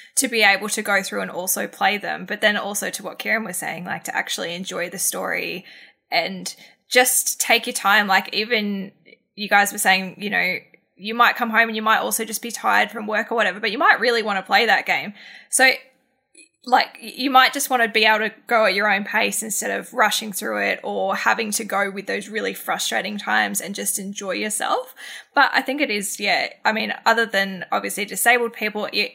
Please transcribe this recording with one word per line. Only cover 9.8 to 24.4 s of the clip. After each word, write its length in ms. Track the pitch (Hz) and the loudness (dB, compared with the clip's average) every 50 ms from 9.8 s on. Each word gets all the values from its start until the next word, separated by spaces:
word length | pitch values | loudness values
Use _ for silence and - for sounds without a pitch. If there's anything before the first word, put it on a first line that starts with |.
| - 190 190 190 190 180 - 170 | 4 4 4 4 2 -6 -10 -8
you 120 | 202 - | -6 -2
know, 260 | 196 180 175 180 165 - - _ _ _ _ _ _ | 0 0 0 0 -2 -4 -8 _ _ _ _ _ _
you 180 | 170 185 220 226 | -12 -8 -4 2
might 220 | 240 233 202 - | 4 4 4 4
come 140 | - 247 226 | 2 -2 0
home 180 | 220 226 233 226 | 2 2 2 2
and 80 | 214 | 0
you 60 | 220 | 0
might 160 | 220 220 214 - | 2 4 4 4
also 260 | - 214 208 226 220 | 2 0 -2 -2 -4
just 160 | 220 208 - | -4 -6 -8
be 100 | - 233 | -8 -8
tired 400 | 220 - - 214 202 208 214 208 | -8 -2 0 2 4 4 2 2
from 160 | 214 233 214 | -2 -8 -6
work 240 | 214 214 214 220 - | -4 -2 -2 -2 0
or 40 | 233 | 0
whatever, 260 | 233 208 185 175 214 | 0 2 0 0 -2
but 100 | - 214 | -4 -4
you 60 | 196 285 | 0 2
might 220 | 339 427 370 - | 2 2 4 4
really 220 | 277 247 233 226 | 2 2 2 2
wanna 200 | 208 208 196 190 | 0 0 -2 -2
play 220 | - - 202 208 240 | 0 2 4 4 6
that 220 | 214 190 147 - | 6 4 4 4
game. 260 | - 170 139 147 208 - - - - - - - - | 0 -2 -2 -2 -6 -12 -14 -20 -20 -20 -20 -10 -2
So, 220 | - - 262 262 - - - _ _ _ _ _ _ _ _ _ _ - - _ _ _ - | 2 4 4 4 4 2 -6 _ _ _ _ _ _ _ _ _ _ -20 -20 _ _ _ -2
like, 320 | 247 254 - - - - - | 2 4 4 2 2 -4 -16
y-, 100 | 233 214 - | -16 -12 -6
you 140 | - 254 285 | -4 0 4
might 220 | 254 262 254 226 | 6 6 6 6
just 180 | - 277 - - | 4 0 -2 0
wanna 180 | 277 240 233 220 | 2 2 2 2
be 160 | - 220 220 | 4 4 4
able 240 | 220 214 208 220 208 | 4 4 4 0 -4
to 60 | - _ _ | -6 _ _
go 200 | - 240 220 220 | 0 2 4 4
at 80 | 190 185 | 4 2
your 140 | 202 214 214 | 2 2 2
own 120 | 196 202 202 | 0 0 0
pace 380 | - - 220 208 202 - - | 0 0 0 0 0 -2 -4
instead 280 | 220 220 - - 220 202 196 | -6 -4 -4 -4 -4 -4 -4
of 160 | 190 180 - | -6 -6 -4
rushing 400 | 233 247 214 202 - - 220 214 | 0 2 2 2 2 -2 -4 -6
through 300 | 190 - - - - - | -8 -6 -6 -4 -2 -2
it 160 | 202 196 190 - - | 0 -2 -2 -2 -4
or 320 | 202 202 196 190 196 202 | -6 -4 -2 -2 -2 -2
having 340 | 196 - 226 214 226 226 208 | 0 2 0 2 0 -2 -4
to 120 | 202 - 220 | -4 -6 -4
go 260 | 196 196 196 202 196 | -4 -2 -2 -2 -2
with 160 | 190 202 190 | -4 -8 -6
those 220 | 202 196 202 196 202 | -6 -6 -6 -6 -6
really 260 | 214 214 196 190 190 | -6 -6 -4 -6 -6
frustrating 640 | - - - 165 175 - - - - - 202 208 202 | -6 -6 -4 -4 -4 -2 -2 -2 -4 -4 -4 -6 -6
times 420 | - 214 214 220 214 202 202 - | -4 0 0 0 0 0 -2 -4
and 140 | - 185 202 | -6 -6 -8
just 240 | 196 202 202 - 208 | -6 -6 -4 -4 -6
enjoy 340 | 190 202 202 - - 285 | -6 -8 -10 -8 -6 -6
yourself. 600 | 247 208 | -4 -4